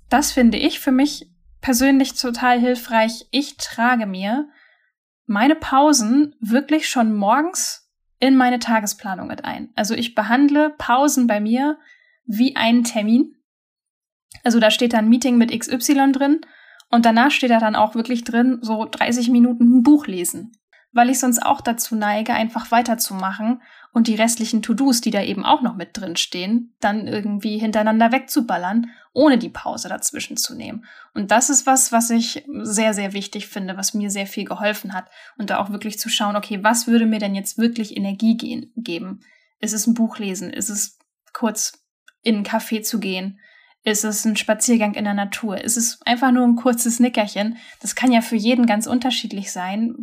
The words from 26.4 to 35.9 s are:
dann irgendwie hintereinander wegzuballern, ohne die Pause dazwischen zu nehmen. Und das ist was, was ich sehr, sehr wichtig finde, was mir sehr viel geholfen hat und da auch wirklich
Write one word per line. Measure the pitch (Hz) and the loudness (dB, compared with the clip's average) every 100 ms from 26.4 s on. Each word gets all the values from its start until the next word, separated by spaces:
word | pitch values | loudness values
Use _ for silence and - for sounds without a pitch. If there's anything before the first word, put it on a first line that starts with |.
| 185 233 233 - | -2 -2 -4 -4
dann | 214 214 196 | -4 -2 -4
irgendwie | 214 208 208 214 214 | -6 -4 -4 -4 -4
hintereinander | 220 214 214 220 226 | -2 0 2 4 4
wegzuballern, | 262 262 - 233 180 180 220 233 - _ | 2 -2 -4 -2 -4 -2 -2 -2 -8 _
ohne | - 302 254 | 2 4 4
die | 113 | 0
Pause | - - - 180 | -10 -10 -10 -10
dazwischen | 185 - - - - | -8 -8 -8 -10 -8
zu | - | -8
nehmen. | - - 220 - - - | -8 -14 -14 -16 -20 -14
Und | - 196 | -8 0
das | 214 254 | 2 2
ist | 277 - | 0 2
was, | 262 - | 0 2
was | 233 233 | 0 2
ich | 233 226 - - 277 | 0 -2 -6 -12 -10
sehr, | 214 208 220 | -6 -2 0
sehr | 202 202 | -2 -6
wichtig | 202 196 208 202 | -8 -10 -12 -12
finde, | 208 185 190 | -10 -10 -6
was | 208 | -6
mir | 208 208 | -4 -4
sehr | 202 196 | -6 -8
viel | - | -8
geholfen | 196 196 208 208 196 | -10 -4 -4 -4 -8
hat | 185 185 - - - | -12 -14 -20 -20 -10
und | 202 | -4
da | 190 | -4
auch | 196 | -4
wirklich | 202 220 | -6 -8